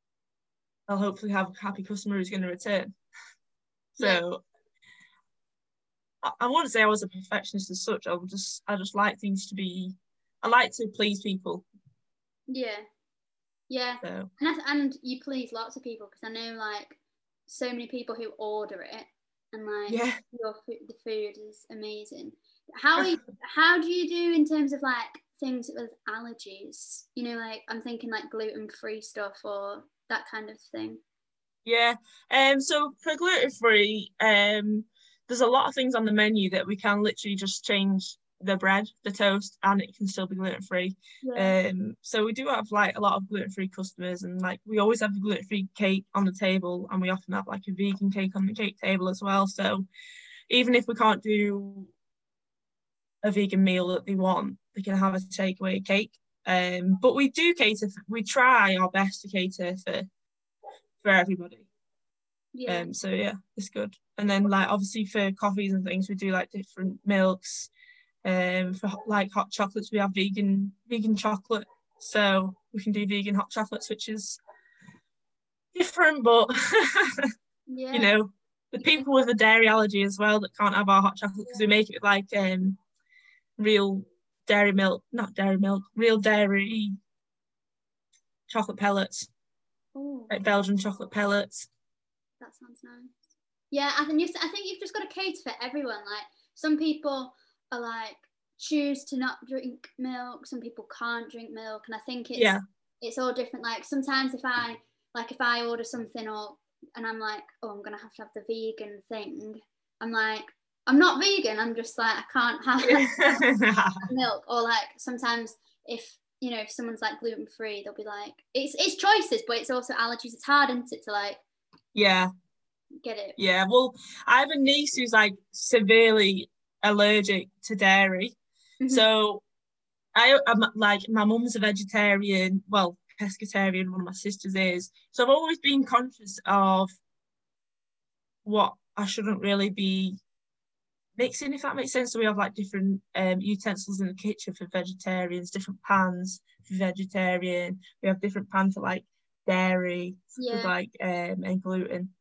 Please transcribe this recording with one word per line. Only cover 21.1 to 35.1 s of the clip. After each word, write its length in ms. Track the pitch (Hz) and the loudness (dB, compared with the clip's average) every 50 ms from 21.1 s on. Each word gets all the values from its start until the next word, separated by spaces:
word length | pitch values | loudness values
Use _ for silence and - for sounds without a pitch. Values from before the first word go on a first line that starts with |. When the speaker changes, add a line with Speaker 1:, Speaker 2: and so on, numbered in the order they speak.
| 220 214 208 208 208 | -6 -6 -6 -8 -10
Speaker 2:
is 300 | 214 214 214 214 - - - | -14 -20 -20 -20 -20 -20 -20
amazing. 640 | 226 214 214 214 214 214 208 - - - - - - _ _ _ _ _ _ - - | -16 -14 -12 -12 -12 -12 -14 -16 -16 -16 -16 -16 -18 _ _ _ _ _ _ -20 -6
How 240 | - - 294 330 - | 0 4 4 4 4
are 80 | 381 370 | 4 2
you, 120 | 330 - - - - | 0 -2 -4 -8 -20
Speaker 1:
<laughs> 80 | - - | -18 -16
Speaker 2:
how 380 | - - 302 320 339 349 349 | -4 2 4 6 6 6 4
do 80 | 320 330 | 2 0
you 180 | 349 359 349 302 | -2 -2 -2 -2
do 240 | 349 339 349 339 339 | -2 0 0 2 4
in 120 | 320 302 | 4 4
terms 260 | 302 311 302 285 277 285 | 4 4 2 0 0 -2
of, 100 | 269 285 | -2 -2
like, 400 | 262 247 240 - - - - _ _ _ _ | -2 -2 -2 -4 -8 -14 -20 _ _ _ _
things 300 | 285 262 254 247 233 - - | -8 -6 -6 -6 -8 -10 -12
with 180 | - 233 226 - _ _ - | -12 -12 -12 -14 _ _ -10
allergies? 960 | 214 226 233 233 226 - - 202 190 190 202 285 - - - - - - - _ _ | -10 -10 -10 -14 -16 -18 -18 -18 -18 -18 -18 -18 -18 -18 -16 -14 -16 -16 -18 _ _
You 80 | 254 240 | -10 -8
know, 120 | 233 233 233 | -8 -8 -8
like, 240 | 226 226 220 220 - - | -10 -10 -12 -12 -12 -12
I'm 140 | 226 226 220 | -12 -10 -10
thinking, 280 | 240 240 226 247 226 | -10 -10 -10 -8 -8
like, 200 | 226 220 - - | -8 -8 -8 -8
gluten-free 720 | - 220 220 220 196 214 214 208 - - - 220 214 220 214 | -8 -8 -6 -8 -8 -10 -12 -14 -14 -14 -12 -12 -10 -12 -12
stuff 380 | - - 214 208 202 202 - - | -12 -10 -10 -10 -10 -10 -12 -12
or 400 | 214 202 202 202 202 202 - - _ _ _ _ - | -10 -8 -8 -8 -10 -12 -14 -16 _ _ _ _ -8
that 160 | 233 214 - - | -8 -8 -8 -10
kind 180 | - 220 214 214 | -14 -14 -14 -14
of 80 | 220 - _ _ - | -18 -20 _ _ -12
thing. 260 | - 110 220 226 - _ _ _ _ _ _ _ _ _ _ _ _ _ | -10 -10 -10 -12 -14 _ _ _ _ _ _ _ _ _ _ _ _ _
Speaker 1:
Yeah. 300 | 226 233 233 233 233 240 233 _ _ _ - _ - | 0 2 4 4 4 2 0 _ _ _ -20 _ 0
Um. 300 | - 262 269 269 277 269 | 4 4 6 6 4 4
So 340 | 269 - 320 294 302 285 285 _ - | 2 0 0 0 0 -2 -4 _ -4
for 120 | 320 311 | -4 -2
gluten-free, 960 | 269 339 370 370 294 247 269 - - 220 233 220 208 208 208 214 214 185 - _ - | 0 0 2 2 2 2 0 0 2 4 4 6 6 4 2 0 -4 -6 -8 _ 0
um, 640 | 220 220 214 202 202 208 214 208 208 214 214 214 220 _ _ _ _ _ | 4 4 6 6 6 4 2 2 0 0 -2 -2 -4 _ _ _ _ _